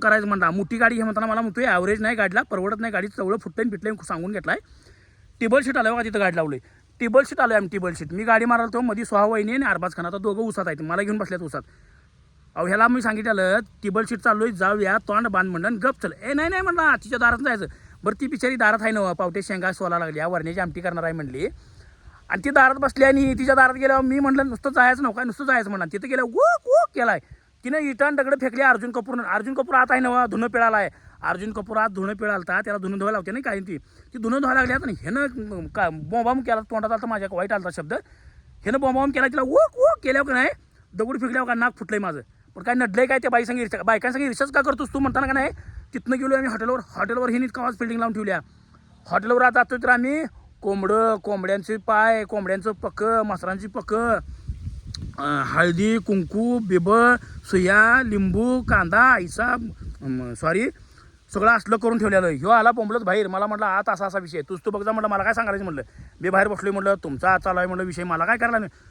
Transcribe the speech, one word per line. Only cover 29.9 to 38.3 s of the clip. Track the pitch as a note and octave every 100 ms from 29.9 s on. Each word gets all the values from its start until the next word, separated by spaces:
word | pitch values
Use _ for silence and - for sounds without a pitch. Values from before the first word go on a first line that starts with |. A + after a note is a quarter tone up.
आहे | B3+
ना, | B3+ B3 A#3+
धुणं | G#3+ A#3+
पिळाला | A#3 A#3 G#3+
आहे. | F3+ - - -
अर्जुन | D#3 F3+ G#3+
कपूर | G#3+ G3+ A3
आत | A3
धुणं | F#3+ F#3+
पिळालता, | G3+ G#3 G3 F3 F#3
त्याला | G#3 G#3
धुणं | F#3+ G3
धुवायला | G3+ G#3+
लावते | F3+
ना | A#3+ C4
काय | G3+
ती, | F#3+ D3+
ती | - - - B3
धुणं | A3+ C4+
धुवायला | C4+ C4
लागली | B3+
आता, | C4
आणि | C4 F3+
ह्यानं | - B3+ C#4+ B3 G#3+ F#3 D#3 G#3
का | F3
बोंबाबोंब | D#3 D3 A#3 A#3 C4 B3
केला, | A3
तोंडात | G#3+ A3 G#3+
आलता | A3+ A#3+
माझ्या, | G#3+ G3
वाईट | F3+ F#3+
आलता | G#3 F3+ E3+
शब्द, | D3+
ह्यानं | C4 - - -